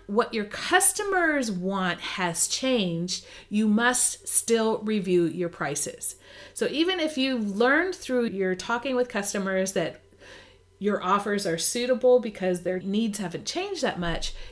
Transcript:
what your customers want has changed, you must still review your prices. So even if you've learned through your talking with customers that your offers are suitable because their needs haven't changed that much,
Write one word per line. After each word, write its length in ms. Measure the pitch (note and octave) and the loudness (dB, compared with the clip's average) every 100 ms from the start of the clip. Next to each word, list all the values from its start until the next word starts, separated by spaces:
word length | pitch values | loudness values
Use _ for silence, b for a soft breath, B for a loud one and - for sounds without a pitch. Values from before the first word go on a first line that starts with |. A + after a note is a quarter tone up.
| - | -4
what 300 | G3+ A3+ A3+ | 0 0 -2
your 100 | G#3 | -6
customers 1040 | - - F4+ F#4 - G#4 F#4+ E4 D4 A3+ | -6 2 4 4 2 0 2 4 2 0
want 500 | F3+ F#3 G3 F#3 E3+ | -2 -2 -2 -2 -2
has 480 | - - F3 E3 - | -6 -2 -2 0 0
changed, 800 | - C4 B3 F#3 E3 F3+ - B B B | 0 2 2 2 -2 -4 -6 B B B
you 180 | G#3 A3 | 0 4
must 600 | G#3+ A#3+ B3 - - - | 4 4 4 2 0 -2
still 520 | - - A3+ A3 A3 | 0 2 2 4 0
review 440 | G#3+ G#3+ F#3 F3+ | 0 -2 2 4
your 260 | E3+ F3+ E3+ | 4 0 -6
prices. 680 | - D3+ D3 - - - - B B B | -4 -4 -4 -6 -6 -10 -10 B B B
So 140 | - A3 | -4 -2
even 320 | C4 E4+ F4+ | 0 0 2
if 180 | D#4 C4 | -2 0
you've 400 | C4+ B3+ G#3 G3 | 0 0 -2 2
learned 380 | A#3+ D4 F#4 F4+ | 4 4 2 -4
through 320 | - B3+ A#3 | -2 0 0
your 260 | F#3+ F#3 | 0 -2
talking 420 | F#3 - A#3+ C#4 B3 | -2 -4 -4 -2 -2
with 140 | B3 | -2
customers 640 | G#3 G3+ G#3 F#3+ F#3+ F#3+ | -2 -4 -4 -2 0 0
that 280 | F#3+ D#3 - _ _ B B B B _ - | 0 -4 -6 _ _ B B B B _ -4
your 260 | G3+ G3 | -2 -2
offers 440 | F3+ G3+ G#3 G3+ G3 | 0 0 2 -2 0
are 100 | E3 | 0
suitable 640 | - B3 B3 A#3+ B3+ B3 | 0 0 0 4 6 6
because 420 | A3+ - F#3 F3+ | 4 -2 0 0
their 180 | F3 F#3 | -2 -4
needs 380 | F#3+ G#3 A3+ G#3 | 0 0 0 -2
haven't 300 | F3+ E3 - | -6 -6 -6
changed 340 | E4 G4 F4 | -6 -4 -2
that 180 | A#3+ - | -2 -2
much, 360 | E3+ E3 - B B | -2 -2 -4 B B